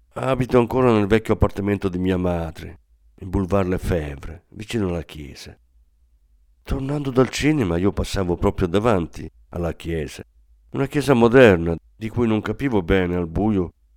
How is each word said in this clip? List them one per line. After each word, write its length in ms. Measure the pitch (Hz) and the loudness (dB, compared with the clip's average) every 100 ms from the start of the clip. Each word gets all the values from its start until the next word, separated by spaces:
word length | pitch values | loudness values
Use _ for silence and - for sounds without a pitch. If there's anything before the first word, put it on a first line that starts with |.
| _ | _
Abito 440 | - 127 131 123 123 | -8 -4 -2 2 2
ancora 360 | 117 127 127 | 2 2 4
nel 140 | 107 101 | 4 4
vecchio 260 | 110 110 | 2 2
appartamento 560 | 107 101 - 101 101 98 | 0 0 -2 -2 -2 -2
di 100 | 90 | -2
mia 180 | 92 92 | 0 0
madre, 640 | 90 87 82 - 82 78 _ _ _ - | 0 -2 -6 -10 -16 -18 _ _ _ -18
in 140 | 95 | -6
Boulevard 380 | 95 92 98 90 | -4 0 0 0
Lefebvre, 760 | 90 - 90 73 69 - 78 _ | -2 -2 -2 -4 -10 -14 -16 _
vicino 360 | - 107 117 95 | -18 -8 -4 -2
alla 160 | 87 | -4
chiesa. 560 | - 78 69 65 - - _ _ _ _ _ _ _ _ _ _ | -8 -14 -16 -16 -20 -20 _ _ _ _ _ _ _ _ _ _
Tornando 460 | - 139 135 147 139 | -8 -6 -4 -4 -2
dal 200 | 123 123 | 2 2
cinema 480 | - 139 156 98 85 | 2 0 2 2 0
io 140 | 98 | 0
passavo 460 | 92 95 98 90 85 | 0 -2 -2 -2 0
proprio 300 | 98 98 92 | -2 0 0
davanti 600 | 95 117 98 80 - 80 - _ | 0 2 0 -2 -8 -16 -18 _
alla 240 | 87 85 | -8 -6
chiesa, 500 | 76 - 82 71 - - _ _ _ _ | -6 -8 -6 -8 -12 -20 _ _ _ _
una 160 | 127 135 | -6 -4
chiesa 280 | 147 131 123 | -2 2 4
moderna 600 | 117 127 120 87 85 82 - - | 6 8 8 8 2 -4 -8 -14
di 120 | 110 | -8
cui 200 | 120 120 | -2 0
non 140 | 107 | 0
capivo 400 | 101 104 139 107 | -2 -4 -2 -2
bene 340 | 85 95 90 90 | 0 0 0 -2
al 120 | 85 | -4
buio 440 | 82 107 98 82 - _ | -2 0 0 -2 -8 _